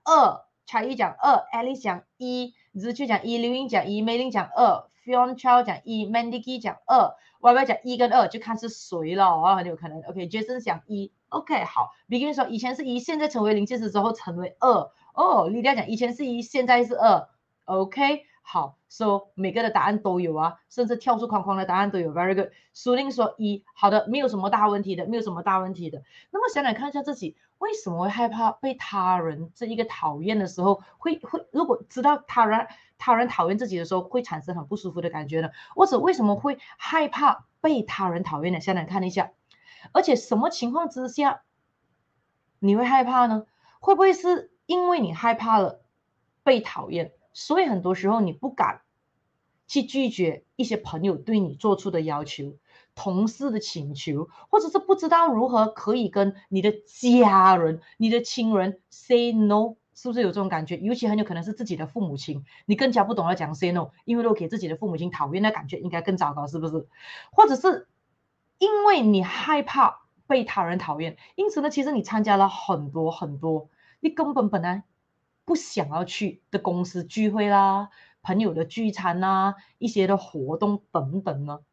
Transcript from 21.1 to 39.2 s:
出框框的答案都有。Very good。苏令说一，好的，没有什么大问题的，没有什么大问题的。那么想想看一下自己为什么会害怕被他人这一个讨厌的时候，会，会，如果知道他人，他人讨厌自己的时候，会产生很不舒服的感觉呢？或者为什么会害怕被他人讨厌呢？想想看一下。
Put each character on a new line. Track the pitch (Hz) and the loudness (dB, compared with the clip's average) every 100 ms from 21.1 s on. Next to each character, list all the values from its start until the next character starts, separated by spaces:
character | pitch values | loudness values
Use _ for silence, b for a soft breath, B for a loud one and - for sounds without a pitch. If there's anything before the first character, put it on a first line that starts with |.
| 226 | -2
出 | 233 | -2
框 | 214 | -4
框 | 202 190 | -2 -4
的 | |
答 | 185 185 | -2 0
案 | 202 | 0
都 | 190 | -2
有。 | 160 | -4
Very | 156 185 190 | -2 0 0
good。 | - b b | -4 b b
苏 | - 247 247 | -8 -2 0
令 | 277 | 0
说 | 240 214 - | -2 -2 -2
一， | 208 202 - | -4 -4 -10
好 | - 202 | 2 4
的， | 214 214 | 4 0
没 | 277 | -2
有 | 262 | -2
什 | 202 | -2
么 | 196 | -2
大 | 214 214 | 2 2
问 | 202 | 2
题 | 190 180 | -4 -6
的， | 185 | -4
没 | 233 | -4
有 | |
什 | 214 | -6
么 | 170 | -4
大 | 202 190 | -2 -2
问 | 185 | -2
题 | 175 160 | -8 -10
的。 | - b b b | -12 b b b
那 | 392 480 | -4 -2
么 | |
想 | 311 262 | 0 -2
想 | |
看 | 220 277 | -2 -6
一 | |
下 | 285 | -6
自 | 277 277 | -8 -8
己 | 185 - _ _ | -10 -12 _ _
为 | 427 | -8
什 | 427 185 | -6 -6
么 | 170 | -4
会 | 202 | -4
害 | 220 233 | -2 -2
怕 | 214 220 | 0 -2
被 | - 269 | -2 -6
他 | 262 - 202 185 180 | -6 -6 -2 0 0
人 | 165 151 165 _ | -2 -6 -12 _
这 | 226 | -8
一 | 226 | -4
个 | 220 | -6
讨 | - 156 147 | -4 -6 -4
厌 | 185 214 | -2 -2
的 | 185 | -2
时 | 185 | 0
候， | 190 196 B B | 0 0 B B
会， | 330 320 | -6 -6
会， | - - - | -6 -10 -4
如 | 277 294 | -2 0
果 | - - | -2 -4
知 | 254 | 0
道 | 277 285 - | 2 2 0
他 | 247 220 | 2 2
人， | 226 - B B _ | 2 -2 B B _
他 | - 233 | 2 2
人 | 247 | 2
讨 | - 170 | 0 -2
厌 | 208 | -2
自 | 233 | -4
己 | 180 | -6
的 | 165 | -2
时 | 185 | -4
候， | |
会 | 185 247 | -2 -6
产 | 240 156 | -4 -10
生 | 147 170 | -8 -10
很 | 139 | -8
不 | 202 | -8
舒 | 185 | -8
服 | 170 | -6
的 | 165 | -6
感 | 156 143 | -6 -6
觉 | 160 | -4
呢？ | 165 B B | -4 B B
或 | - 381 | 2 4
者 | 254 | 4
为 | 349 | 2
什 | 302 208 | 2 2
么 | 202 | 2
会 | 285 269 B B | -2 -6 B B
害 | - 320 294 | -2 0 0
怕 | - 285 - _ _ | 2 2 2 _ _
被 | 320 262 | 0 0
他 | 208 - 185 | -2 -4 -2
人 | 170 | -2
讨 | 190 147 | -4 -4
厌 | 175 | -4
呢？ | 170 | -2
想 | 196 185 | -2 -4
想 | 160 | -2
看 | 190 | -4
一 | 185 | -2
下。 | 180 | -2